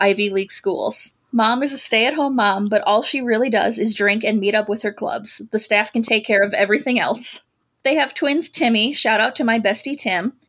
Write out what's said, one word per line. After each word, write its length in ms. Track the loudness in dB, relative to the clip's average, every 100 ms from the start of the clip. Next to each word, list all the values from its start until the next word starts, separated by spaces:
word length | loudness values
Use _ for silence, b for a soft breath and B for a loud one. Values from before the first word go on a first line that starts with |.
Ivy 280 | 2 2 0
League 220 | -2 -2
schools. 640 | -2 -2 -2 -2 -2 -4 -6 -4
Mom 320 | 0 2 2
is 80 | 0
a 60 | 0
stay-at-home 580 | 2 2 2 0 0 2
mom, 300 | 2 0 0
but 180 | 0 2
all 160 | 0
she 200 | 0 -4
really 280 | 0 0 2
does 300 | 2 0 0
is 160 | -2 0
drink 280 | 0 0
and 160 | 0 0
meet 140 | 2
up 140 | 0 0
with 120 | -4
her 80 | -4
clubs. 500 | -6 -6 -6 -4 -6 -2
The 60 | -2
staff 340 | 2 0 0
can 120 | -2
take 220 | 0 0 2
care 180 | 2
of 100 | 2
everything 460 | 0 0 0 0 0
else. 460 | 0 0 0 -2 -6 _ _ _
They 120 | 0 0
have 180 | 0
twins 360 | -2 0 0 0
Timmy, 420 | 0 2 2 2
shout 300 | 0 0 2
out 140 | 0 0
to 60 | 0
my 120 | 0
bestie 400 | 0 -2 -4 -4
Tim, 360 | -4 -2 -4 -8